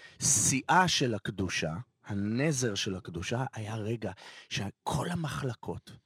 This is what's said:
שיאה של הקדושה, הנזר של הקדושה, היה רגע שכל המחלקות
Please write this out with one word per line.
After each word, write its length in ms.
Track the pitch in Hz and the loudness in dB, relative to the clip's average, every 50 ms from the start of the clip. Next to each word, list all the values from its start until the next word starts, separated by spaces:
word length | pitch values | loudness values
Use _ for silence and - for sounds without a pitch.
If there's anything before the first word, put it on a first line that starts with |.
| - - - - | -20 -20 -12 -2
שיאה 680 | - - - - 113 - 147 131 - - 147 175 185 170 | 2 4 4 6 6 4 4 2 4 6 6 8 8 6
של 260 | - - 147 123 113 | 4 4 2 2 0
הקדושה, 560 | 98 - - 104 92 95 90 - - - 80 80 92 123 - _ _ _ - | 0 -2 -4 -2 -2 -2 0 0 -2 -2 -2 -4 -4 -8 -12 _ _ _ -4
הנזר 680 | 101 98 101 104 110 120 143 160 151 127 127 117 101 | -2 -2 0 0 0 2 2 2 2 2 0 0 0
של 200 | 98 - 107 95 | 0 -2 -2 -4
הקדושה, 500 | 90 - - 85 85 90 - 117 120 131 - - | -6 -6 -8 -8 -6 -4 -2 -2 -2 -2 -4 -6
היה 220 | 113 107 104 113 | -8 -8 -6 -6
רגע 360 | 113 104 107 120 113 107 95 98 - - - - - - - | -4 -4 -4 -4 -4 -4 -8 -8 -10 -16 -20 -20 -20 -14 -8
שכל 580 | - - - 196 - - _ - - 143 - - | -6 -4 -4 -4 -6 -8 _ -4 -2 -2 -2 -2
המחלקות 840 | 175 175 160 143 123 151 139 131 113 - - - 85 - - - - - _ | -2 -4 -4 -4 -4 -4 -4 -4 -6 -6 -8 -8 -8 -8 -10 -16 -20 -20 _